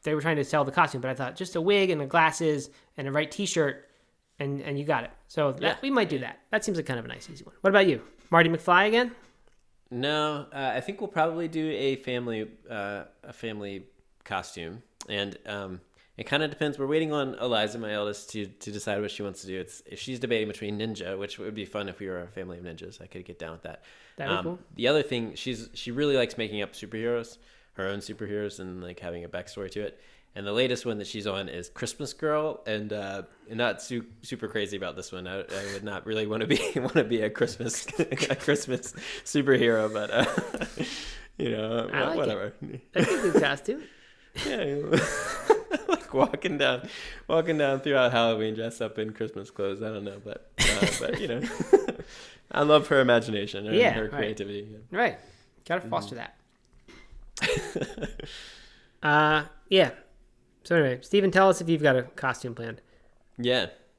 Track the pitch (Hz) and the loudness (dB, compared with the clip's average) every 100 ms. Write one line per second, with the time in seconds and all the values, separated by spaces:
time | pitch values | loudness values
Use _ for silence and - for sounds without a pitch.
0 | - 151 151 156 135 156 139 135 160 131 | 0 0 2 2 2 2 2 2 2 2
1 | 127 127 131 - 185 175 170 202 190 160 | -4 -4 -6 -6 -6 0 4 6 6 2
2 | 139 170 160 - 160 147 135 - _ - | 2 4 4 4 2 0 -4 -14 _ -8
3 | 139 143 151 - 196 170 143 135 - _ | -2 0 0 -2 -2 2 2 0 -14 _
4 | _ _ _ _ 139 139 143 143 143 135 | _ _ _ _ -4 -4 -4 -4 0 0
5 | 117 - _ - 143 131 190 - 269 262 | 0 -12 _ 0 0 2 0 0 0 2
6 | 185 139 120 - _ 214 220 175 147 123 | 2 0 -4 -10 _ -2 0 -2 -2 -6
7 | 117 120 - - - - 196 196 196 123 | -6 -12 -14 -18 -18 2 6 8 8 4
8 | - - - 170 165 165 - 180 208 233 | -2 -20 4 6 8 4 6 6 6 4
9 | 240 240 - _ _ _ _ _ _ 123 | 2 -4 -20 _ _ _ _ _ _ -4
10 | 139 151 151 147 143 143 135 113 - 202 | 0 2 0 -2 -8 -6 -4 -2 -6 -8
11 | 202 175 160 165 165 160 156 117 139 135 | -6 0 0 0 -4 -2 -2 0 0 -2
12 | 135 123 123 113 110 - - 110 101 101 | -2 -4 -2 -4 -6 -12 -12 -6 -6 -6
13 | - _ - - 117 107 101 98 92 _ | -10 _ -20 -10 -10 -8 -8 -10 -12 _
14 | _ _ - 95 87 - 82 107 _ _ | _ _ -6 -4 -4 -10 -10 -10 _ _
15 | - 104 101 - - 101 98 92 _ _ | -6 -4 -4 -6 -10 -8 -8 -10 _ _
16 | _ - 113 143 151 143 151 143 135 156 | _ -14 -4 -2 -2 0 -2 -2 0 0
17 | 160 151 135 - 123 113 107 117 110 104 | 2 0 -2 -2 0 2 2 -2 -4 -2
18 | 104 104 - 110 98 - - 104 110 101 | -4 -6 -10 -8 -8 -10 -12 -8 -4 -2
19 | 104 - 101 92 95 95 90 - - - | -4 -6 -8 -8 -10 -8 -8 -12 -16 -14
20 | - 123 117 113 107 101 104 104 110 107 | -10 -6 -2 0 0 -6 -6 -4 -4 -6
21 | 90 95 101 - 101 107 95 107 98 87 | -6 -6 -8 -8 -10 -8 -8 -6 -8 -8
22 | 98 90 87 98 92 87 87 82 87 107 | -8 -8 -8 -10 -10 -10 -12 -12 -14 -16
23 | 85 92 90 95 82 82 82 80 - - | -16 -16 -16 -12 -12 -10 -14 -16 -20 -20
24 | - - 139 98 123 180 - - 117 151 | -20 -10 -2 -2 -2 -8 -14 -2 2 2
25 | 143 123 113 73 131 117 113 - - 120 | 2 -2 -4 -8 -8 -8 -10 -12 -8 0
26 | 147 135 120 - 110 107 101 - 107 110 | 2 2 2 -2 -4 -4 -6 -8 -10 -4
27 | 117 120 117 - - - _ - 95 101 | -2 -2 -4 -16 -20 -20 _ -6 -4 -4
28 | 98 101 104 104 104 95 92 92 90 87 | -8 -10 -6 -4 -4 -6 -10 -10 -12 -10
29 | 87 85 85 90 90 - 95 101 101 - | -10 -8 -8 -10 -10 -10 -8 -6 -8 -10
30 | - - _ 101 101 110 127 123 120 104 | -20 -20 _ -10 -4 0 0 0 -4 -6
31 | 95 110 101 98 95 80 87 - - - | -6 -6 -4 -4 -4 -8 -10 -8 -8 -6
32 | 143 - 156 151 156 - - 107 107 104 | -10 -4 -2 0 0 -4 -4 -4 -4 -6
33 | 98 98 90 _ - 113 120 98 - 120 | -6 -8 -10 _ -12 -2 0 0 -6 -8
34 | - - - 123 107 110 101 98 92 80 | -8 -16 -12 -8 -4 -2 -2 -4 -6 -8
35 | 92 92 90 98 - 98 101 101 104 98 | -10 -10 -8 -8 -6 -6 -6 -8 -6 -8
36 | - 107 107 107 107 139 - - 123 160 | -4 -2 -2 -2 2 2 2 -2 2 2
37 | 110 117 107 - 117 - 120 - - - | 2 2 0 0 -2 0 -6 -6 -8 -2
38 | 170 127 - 131 - 139 - 127 - - | -2 0 -2 0 2 0 0 -4 -6 -12
39 | - - - 147 139 127 120 113 107 107 | -12 -12 -2 2 6 6 8 4 2 0
40 | 104 110 123 - - - 220 - 247 - | 0 2 2 0 -2 -6 -6 -6 -6 -6
41 | - - - - 120 110 110 117 113 147 | -10 -14 -16 -4 -2 -2 0 -2 0 0
42 | 143 165 131 101 104 - - 131 _ - | 0 0 0 -2 -6 -8 -12 -12 _ 2
43 | - 339 214 156 143 139 - 277 - - | 2 2 4 4 4 0 -4 -6 -8 -20
44 | - _ - - 294 247 156 143 - - | -20 _ -16 -8 -4 -2 -2 -2 2 2
45 | - - - - - 427 - 359 - 359 | 2 -4 -6 -8 2 2 2 -6 0 -2
46 | - 131 - - 185 147 139 123 190 - | 0 2 2 2 -4 0 2 0 -6 -12
47 | - - - 160 165 156 143 135 147 139 | -12 -14 2 2 4 2 2 2 2 4
48 | 123 123 117 113 110 110 113 - 110 - | 6 6 4 4 0 -2 -6 -4 -6 -4
49 | 110 107 110 98 98 - 98 98 107 107 | -6 -4 -6 -6 -12 -4 -4 -2 -6 -6
50 | 101 98 104 - - - - 214 196 - | -8 -10 -12 -14 -14 2 2 4 0 0
51 | - - 196 120 233 - - - - - | -4 -2 -2 -2 -4 -6 4 4 4 -8
52 | - - - - _ - 147 151 147 143 | -12 -16 -20 -20 _ 0 6 6 8 6
53 | 127 120 117 104 104 101 104 180 233 110 | 8 6 4 -2 -2 -6 0 4 4 4
54 | 107 143 104 107 101 101 107 107 113 180 | -4 -2 -4 -4 -6 -8 -10 -16 -8 0
55 | 233 - - - _ _ - 175 175 170 | 0 0 -16 -20 _ _ -4 -4 0 -4
56 | - 120 - _ _ _ _ - - - | -4 -10 -12 _ _ _ _ -20 -20 -20
57 | - - - - - - - - - - | -20 -20 -14 -4 0 0 -2 -6 -6 -6
58 | 143 - - - - - - - _ _ | -8 -8 -12 -14 -16 -18 -20 -20 _ _
59 | 151 151 151 151 147 - - 190 143 - | 4 6 6 4 0 -14 4 6 6 2
60 | - _ _ _ _ _ - 170 139 123 | -20 _ _ _ _ _ 2 4 4 2
61 | - 202 196 185 190 180 170 160 147 127 | 2 4 6 8 8 6 4 4 6 6
62 | 123 - 135 120 127 113 117 110 _ _ | 2 -4 -2 -2 -6 -8 -10 -10 _ _
63 | _ _ _ - 120 123 87 - _ | _ _ _ -2 2 2 2 -6 _